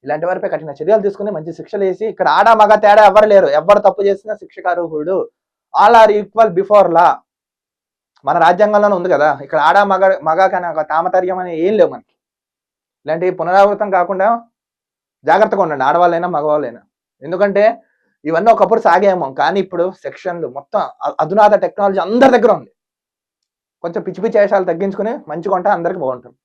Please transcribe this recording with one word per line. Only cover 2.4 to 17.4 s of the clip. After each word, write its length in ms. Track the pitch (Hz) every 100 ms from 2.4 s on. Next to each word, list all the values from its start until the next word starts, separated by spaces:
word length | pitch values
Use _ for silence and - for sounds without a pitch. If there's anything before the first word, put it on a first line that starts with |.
| 214 220
మగ 140 | 208 214
తేడా 180 | 208 208 208
ఎవరు 180 | 202 214
లేరు, 160 | 202 165 147
ఎవరు 220 | 165 208 202
తప్పు 140 | 190 196
చేసినా 260 | 196 214 208
శిక్షకు 280 | - - 185
అర్హుడు, 460 | 175 170 156 151 190 - _ _ _ _ 143
all 120 | 202 233
are 120 | 220 208
equal 300 | 202 214 220 175
before 280 | 190 208 180 165
law. 140 | 170 - _ _ _ _ _ _ _ _ _ _ 135
మన 80 | 165 165
రాజ్యాంగంలోనే 500 | 180 208 208 208 190
ఉంది 100 | 180
కదా, 160 | 147 151 139 135
ఇక్కడ 140 | 156 151
ఆడ 100 | 185 196
మగ, 120 | 190 190 165 156
మగ 120 | 160 190
కానీ 140 | 185 175
ఒక 80 | 156 151
తామతర్యం 460 | 156 180 185 185 185
అని 100 | 180 160 175
ఏం 80 | 214
లేవు 120 | 156
మనకి. 200 | 123 _ _ _ _ _ _ _ _ _ _
ఇలాంటి 260 | 143 165 185 170
పునరావృతం 500 | 165 190 202 202 208 185
కాకుండా 300 | 175 190 196 233 233 _ _ _ _ _ _ _ 135
జాగ్రత్తగా 340 | 180 208 202 170
ఉండండి, 200 | 143 131
ఆడవాళ్ళైనా 400 | 165 175 170 180 160
మగవాళ్ళైనా. 460 | 151 151 131 117 _ _ _ _ 139
ఎందుకంటే 380 | 180